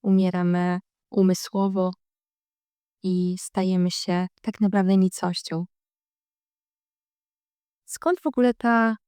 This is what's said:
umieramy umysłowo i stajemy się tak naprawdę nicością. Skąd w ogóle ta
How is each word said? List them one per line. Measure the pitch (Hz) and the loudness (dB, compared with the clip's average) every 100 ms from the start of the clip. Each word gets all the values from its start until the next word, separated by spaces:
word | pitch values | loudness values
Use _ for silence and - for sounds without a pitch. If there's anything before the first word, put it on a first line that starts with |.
umieramy | 202 190 185 180 175 175 180 180 _ _ _ | 4 2 2 0 0 0 0 -4 _ _ _
umysłowo | - 190 180 - 196 196 190 185 185 _ _ _ _ _ _ _ _ _ _ | 2 2 2 -4 -2 -2 0 -4 -4 _ _ _ _ _ _ _ _ _ _
i | 185 180 180 180 | -4 -2 -2 -4
stajemy | - - 185 185 180 | -6 -2 0 2 0
się | - - 180 180 _ | -2 -4 -4 -4 _
tak | - - | -10 -2
naprawdę | 208 202 185 196 | 0 2 4 4
nicością. | 185 - 185 175 - 165 175 _ _ _ _ _ _ _ _ _ _ _ _ _ _ _ _ _ _ _ _ _ | 2 0 -6 -6 -6 -8 -8 _ _ _ _ _ _ _ _ _ _ _ _ _ _ _ _ _ _ _ _ _
Skąd | _ - 320 359 | _ -6 -2 -2
w | 302 | -2
ogóle | 247 247 | 2 2
ta | 233 233 233 226 220 | 2 0 2 2 -2